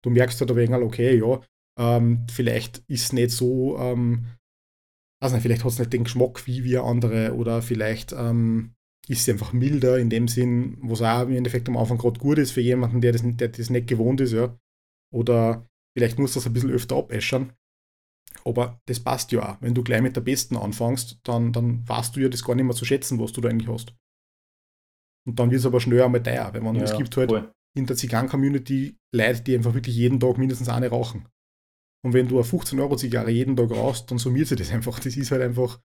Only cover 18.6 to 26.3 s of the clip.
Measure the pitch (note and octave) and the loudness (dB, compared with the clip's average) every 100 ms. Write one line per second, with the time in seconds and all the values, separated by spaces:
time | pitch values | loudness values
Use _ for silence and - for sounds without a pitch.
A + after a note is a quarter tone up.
18.6 | B2 - - A#2 B2 B2+ - A#2+ G2+ G2 | -2 -6 -8 -6 -2 -4 -2 -2 -2 -6
19.6 | A#2+ A#2+ A#2+ A2 C3 C3 A#2+ C3 - A2+ | -2 -2 0 0 0 0 -2 -4 -2 -4
20.6 | G#2 G#2+ A#2 A#2 - - - A#2+ A#2 A#2+ | -4 -2 -2 -2 -6 -10 -4 0 0 0
21.6 | A#2+ A#2+ - A2+ A#2 C#3+ C3 A#2+ - B2 | 0 -2 -2 -4 -4 0 0 0 -2 0
22.6 | C3 A#2+ A#2+ C3+ - A#2+ A2 - A#2 A2+ | 2 0 -2 -2 0 -4 -4 -2 0 0
23.6 | A2+ A#2 - - _ _ _ _ _ _ | -2 -6 -10 -20 _ _ _ _ _ _
24.6 | _ _ _ _ _ _ - A#2 B2 B2+ | _ _ _ _ _ _ -8 0 2 4
25.6 | B2+ B2 A#2+ A#2+ B2+ B2 A#2+ | 2 2 4 4 6 4 0